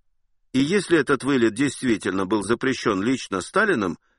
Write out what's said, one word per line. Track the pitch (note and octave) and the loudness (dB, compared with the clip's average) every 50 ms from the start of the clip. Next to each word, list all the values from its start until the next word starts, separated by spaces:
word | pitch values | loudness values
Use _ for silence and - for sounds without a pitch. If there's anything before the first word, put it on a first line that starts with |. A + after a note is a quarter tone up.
| _ _ _ _ _ _ _ _ _ _ - | _ _ _ _ _ _ _ _ _ _ -2
И | B2+ | 0
если | C#3 C#3+ F#3+ G#3 E3+ - E3 | 0 2 0 0 0 2 2
этот | D#3+ C3 - B2 A#2+ - | 2 4 2 0 0 0
вылет | C3 C#3+ B2+ A2+ A2+ A2 | 0 2 4 4 2 2
действительно | G#2 C#3+ C#3 - - - B2+ A2+ F#2 - G#2 F2+ F#2+ G2 | 2 -2 -2 -2 -2 -2 0 0 0 0 -2 -2 -2 0
был | F2+ G#2+ G#2+ G2 | 0 0 0 0
запрещён | G2 A#2+ A#2 - C3 B2+ - - B2 G#2 F#2 F#2+ | 0 -2 -2 0 -2 -4 -2 0 0 0 0 0
лично | A#2+ C3+ A#2+ - - G2 F#2 | -2 -2 -2 -4 -4 -6 -6
Сталиным, | F2 - - F#3+ G#3+ G#3+ F3+ B2+ G2+ F2+ D#2+ - _ _ _ | -6 -2 -2 0 0 2 2 0 0 -2 -4 -6 _ _ _